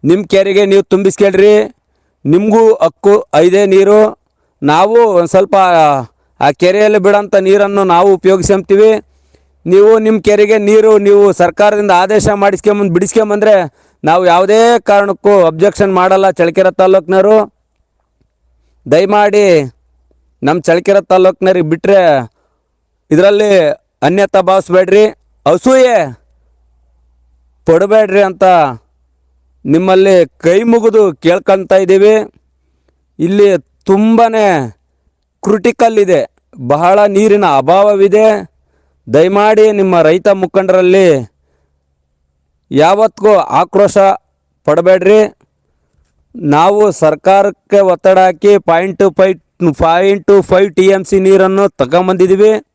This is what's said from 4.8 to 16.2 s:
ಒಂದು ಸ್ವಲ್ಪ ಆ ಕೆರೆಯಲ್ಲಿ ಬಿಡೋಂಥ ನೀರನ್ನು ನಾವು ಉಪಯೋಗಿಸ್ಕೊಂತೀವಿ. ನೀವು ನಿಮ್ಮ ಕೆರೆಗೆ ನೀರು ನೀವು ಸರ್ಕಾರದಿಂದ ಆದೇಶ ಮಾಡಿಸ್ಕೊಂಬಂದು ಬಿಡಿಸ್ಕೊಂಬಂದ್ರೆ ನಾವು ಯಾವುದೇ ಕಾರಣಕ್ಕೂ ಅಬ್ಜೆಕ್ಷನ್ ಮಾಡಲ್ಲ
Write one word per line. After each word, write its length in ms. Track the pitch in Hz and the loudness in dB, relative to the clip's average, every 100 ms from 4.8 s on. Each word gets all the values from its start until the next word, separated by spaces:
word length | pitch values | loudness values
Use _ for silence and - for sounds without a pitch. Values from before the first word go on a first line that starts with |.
| 196 233 | 2 2
ಒಂದು 260 | 226 180 170 | 2 0 0
ಸ್ವಲ್ಪ 280 | 190 190 196 185 170 151 139 120 _ _ _ | -2 0 0 0 2 0 -2 -6 _ _ _
ಆ 100 | 139 | -4
ಕೆರೆಯಲ್ಲಿ 480 | 147 180 196 214 214 | 0 -2 0 0 0
ಬಿಡೋಂಥ 360 | 190 208 202 202 | 0 -2 0 -2
ನೀರನ್ನು 480 | 190 202 202 202 | 0 0 0 -2
ನಾವು 300 | 190 175 196 | 0 0 2
ಉಪಯೋಗಿಸ್ಕೊಂತೀವಿ. 920 | 185 185 190 165 202 185 196 214 220 - _ _ _ _ _ 165 | 0 0 -2 0 -4 0 2 2 0 -6 _ _ _ _ _ -2
ನೀವು 340 | 185 208 220 | 2 4 2
ನಿಮ್ಮ 200 | 220 220 | 0 -2
ಕೆರೆಗೆ 380 | 190 208 208 220 | -2 0 0 0
ನೀರು 400 | 208 214 214 214 | 2 2 2 0
ನೀವು 360 | 202 202 202 | 2 2 2
ಸರ್ಕಾರದಿಂದ 580 | 180 175 170 208 208 208 | 2 -2 0 -2 0 0
ಆದೇಶ 380 | 180 190 214 - | 0 0 -2 -2
ಮಾಡಿಸ್ಕೊಂಬಂದು 640 | 202 202 196 208 208 202 | -2 -2 -2 -4 -2 -2
ಬಿಡಿಸ್ಕೊಂಬಂದ್ರೆ 920 | 170 196 226 214 208 214 202 165 _ _ _ | -4 -2 -4 -2 -2 0 0 -2 _ _ _
ನಾವು 220 | 151 175 180 | -2 0 0
ಯಾವುದೇ 540 | 170 190 220 233 240 | 0 0 2 2 0
ಕಾರಣಕ್ಕೂ 680 | - 202 202 185 202 202 165 | 0 0 0 -2 0 2 0
ಅಬ್ಜೆಕ್ಷನ್ 480 | 160 196 - 202 | 0 -2 0 -2
ಮಾಡಲ್ಲ 360 | 185 185 190 | 0 0 0